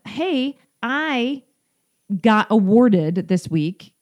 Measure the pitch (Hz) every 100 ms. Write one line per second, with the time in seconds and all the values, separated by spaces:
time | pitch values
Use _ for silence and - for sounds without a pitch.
0 | - 262 359 285 262 277 _ _ 233 277
1 | 311 262 240 277 _ _ _ _ _ _
2 | - 196 226 214 - 214 190 220 247 190
3 | 156 175 - 185 - 160 151 190 - _